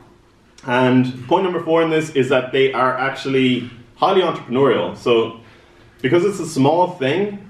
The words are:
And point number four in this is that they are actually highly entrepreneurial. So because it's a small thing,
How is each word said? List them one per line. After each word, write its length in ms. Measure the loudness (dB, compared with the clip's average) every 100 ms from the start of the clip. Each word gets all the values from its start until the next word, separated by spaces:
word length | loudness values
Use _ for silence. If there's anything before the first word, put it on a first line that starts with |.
| -20 _ _ _ _ -18
And 640 | -4 2 4 4 2 -4 -2
point 160 | 0
number 160 | 0 -4
four 240 | 0 0
in 80 | 2
this 200 | 0 -2
is 180 | -2 2
that 240 | 0 0
they 200 | 0 0
are 240 | 2 -2 0
actually 720 | -4 -6 -2 0 2 0 -4 -16 -20 -2
highly 240 | 2 2
entrepreneurial. 760 | 0 -4 -4 2 2 2 -2 -6
So 440 | 0 0 0 -8 -20 -20 -20 -20 -20 -6
because 220 | 0 2
it's 140 | 0 -4
a 80 | -6
small 460 | 0 2 2 0
thing, 520 | -2 -4 -2 -4 -6